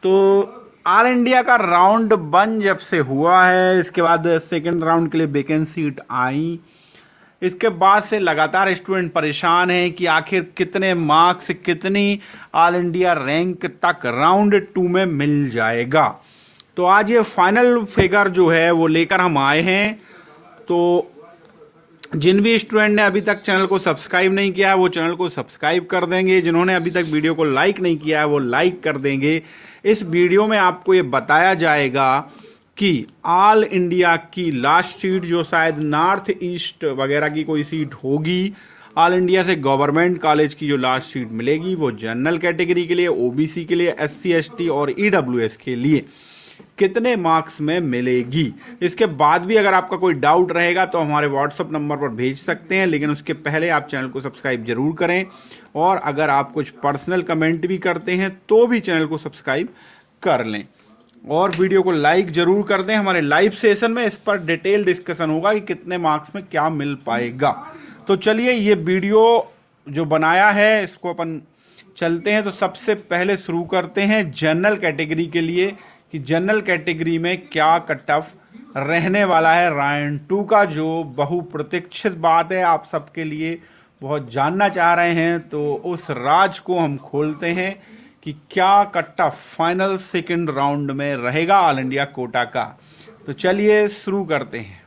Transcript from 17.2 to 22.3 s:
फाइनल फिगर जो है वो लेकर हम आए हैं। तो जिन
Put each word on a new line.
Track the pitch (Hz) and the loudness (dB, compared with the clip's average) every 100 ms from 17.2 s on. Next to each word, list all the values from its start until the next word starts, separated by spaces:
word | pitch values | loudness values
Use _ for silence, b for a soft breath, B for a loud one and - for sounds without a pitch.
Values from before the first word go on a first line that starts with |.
| 214 | 0
फाइनल | - 180 214 247 240 202 | 2 2 4 4 2 -2
फिगर | - 190 202 202 | 0 2 4 2
जो | 180 175 | 4 4
है | 165 165 | 4 2
वो | 170 165 | 2 2
लेकर | 160 165 190 | 2 2 2
हम | 180 147 | 2 2
आए | 139 151 | 2 2
हैं। | 170 190 208 214 B B B B B - - | 2 0 -2 -4 B B B B B -20 -4
तो | 175 175 175 - - - - - - - _ _ _ - | 0 2 2 -2 -12 -20 -20 -20 -20 -20 _ _ _ -10
जिन | 156 156 | -2 2